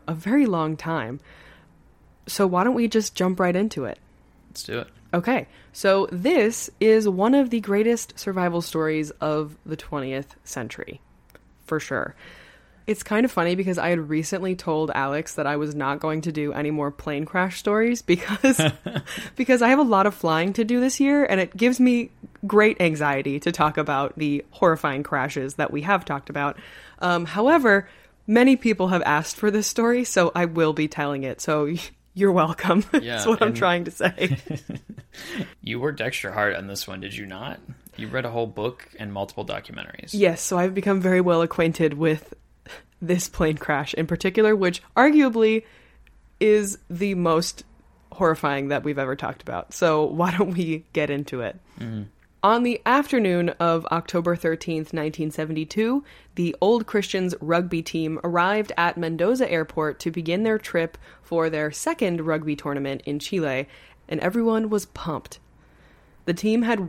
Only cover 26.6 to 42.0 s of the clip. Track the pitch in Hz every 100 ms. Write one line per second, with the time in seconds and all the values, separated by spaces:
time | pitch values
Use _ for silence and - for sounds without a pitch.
26.6 | - - - - 180 175 170 175 240 330
27.6 | 247 196 196 - _ _ - 220 262 262
28.6 | 233 214 185 185 - 147 160 - 208 208
29.6 | 208 - 233 240 240 - 170 175 175 165
30.6 | 160 156 156 - 143 139 135 - - 151
31.6 | 147 165 - - _ 185 196 180 156 -
32.6 | - 180 247 311 117 117 202 220 180 233
33.6 | 185 175 170 - 180 180 180 135 - 147
34.6 | - - - - - - - 330 - -
35.6 | - 117 139 143 113 - 101 101 104 85
36.6 | 98 98 - 95 98 - 101 95 131 -
37.6 | - 131 _ - 110 131 123 117 117 98
38.6 | 110 123 - - 104 101 98 - 95 101
39.6 | - - 50 - - 208 190 165 - 175
40.6 | 185 190 196 196 185 185 180 170 170 -
41.6 | 165 160 160 147